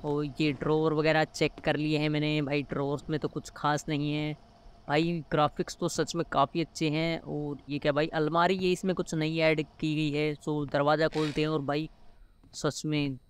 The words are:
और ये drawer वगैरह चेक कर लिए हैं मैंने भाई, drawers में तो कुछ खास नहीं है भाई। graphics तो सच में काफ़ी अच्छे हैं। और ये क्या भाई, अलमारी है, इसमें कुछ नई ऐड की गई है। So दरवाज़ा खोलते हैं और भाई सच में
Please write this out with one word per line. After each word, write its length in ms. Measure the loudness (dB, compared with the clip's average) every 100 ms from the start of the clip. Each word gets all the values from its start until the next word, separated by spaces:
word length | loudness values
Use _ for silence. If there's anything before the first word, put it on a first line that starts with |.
| -2
और 200 | -2 -2 0
ये 100 | 0
drawer 400 | 0 2 2 2
वगैरह 300 | 2 2 2
चेक 280 | 2 0 -2 0
कर 120 | -2 0
लिए 220 | 0 0
हैं 120 | 2
मैंने 320 | 0 0 0
भाई, 220 | 0 -2
drawers 400 | -2 -4 -2 -4 -4
में 100 | -4
तो 80 | -2
कुछ 240 | -6 -10 -4
खास 300 | -2 -2 -2
नहीं 240 | -2 -2
है 200 | -2 -4 -6 -14 -20 -20 -20 0
भाई। 360 | 2 2 -2 -2
graphics 460 | 2 2 0 -8 -4
तो 80 | -4
सच 280 | -2 -2 -2
में 100 | -2
काफ़ी 300 | 2 2 0
अच्छे 280 | -4 -2 0
हैं। 300 | 0 -2 -4
और 380 | -6 -6 -6 -8 -8
ये 100 | -2
क्या 120 | 0
भाई, 160 | 2 0
अलमारी 500 | 0 2 4 4 4
है, 140 | 2
इसमें 240 | 2 0 0
कुछ 200 | -2 0
नई 220 | 0 2
ऐड 240 | 4 4
की 340 | 0 -4 -2 0
गई 160 | 0
है। 240 | 0 -2 -2
So 360 | -4 -2 -2
दरवाज़ा 360 | 0 2 4 2
खोलते 340 | 2 0 0
हैं 60 | 0
और 140 | 0
भाई 280 | 0 -2 -4 -12 -20 -20 -20 _ -20
सच 320 | -6 -4 -4 -2
में 320 | -2 -2 -6